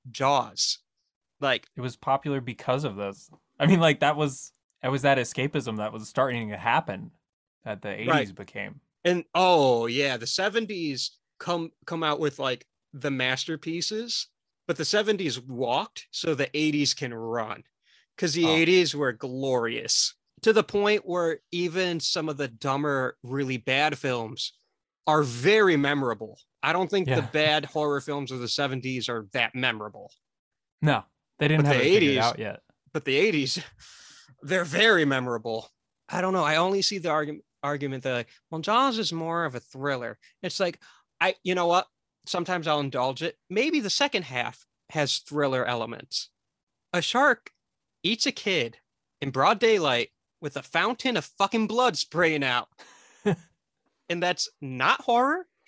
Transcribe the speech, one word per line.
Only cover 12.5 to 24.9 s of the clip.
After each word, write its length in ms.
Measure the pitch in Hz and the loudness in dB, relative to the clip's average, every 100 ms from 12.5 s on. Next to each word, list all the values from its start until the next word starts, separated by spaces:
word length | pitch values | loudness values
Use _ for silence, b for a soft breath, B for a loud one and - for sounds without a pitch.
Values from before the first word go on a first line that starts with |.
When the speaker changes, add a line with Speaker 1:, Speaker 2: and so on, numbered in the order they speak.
| 123 _ _ _ | -4 _ _ _
Speaker 1:
the 180 | 143 143 | -8 -4
masterpieces, 1200 | 135 127 131 - 156 165 165 165 214 240 - - _ _ _ - | -2 0 -2 -4 -8 -8 -8 -6 -6 -6 -8 -8 _ _ _ -8
but 100 | 165 | -4
the 80 | |
seventies 540 | 156 208 208 208 165 123 | 0 0 0 0 -2 -6
walked 680 | 127 123 123 131 208 - - | -8 -4 0 0 -2 -10 -14
so 240 | - 165 | -6 -2
the 160 | 143 135 151 | -2 -2 0
eighties 380 | 156 147 139 | 0 2 0
can 180 | - 127 | -2 -6
run, 500 | 117 113 117 110 - - _ b b b - | -8 -6 -4 -6 -10 -16 _ b b b -4
'cause 160 | 175 | -2
the 140 | 151 165 | 2 4
Speaker 2:
Oh. 80 | 160 | 4
Speaker 1:
eighties 380 | 165 185 165 147 | 6 6 4 0
were 160 | 135 | -2
glorious 1000 | 110 131 131 135 127 117 117 113 - - - _ _ | -2 -8 -4 0 0 0 -4 -2 0 0 -4 _ _
to 100 | 220 | 4
the 120 | 214 | 4
point 420 | - 202 208 208 196 | 2 2 2 0 0
where 340 | 175 170 156 _ | -2 -2 -4 _
even 480 | 175 175 175 180 170 | -4 -2 0 -2 -2
some 280 | - 185 156 | -2 -2 -4
of 80 | 143 | -4
the 100 | 135 | -6
dumber, 720 | 113 139 139 147 139 127 - | -4 -2 0 0 0 -2 -6
really 340 | 120 135 135 127 | -8 -4 -4 -4
bad 400 | 131 135 151 135 | 0 2 2 0
films 540 | 139 123 110 - - - _ _ _ | -2 -2 -4 -8 -10 -12 _ _ _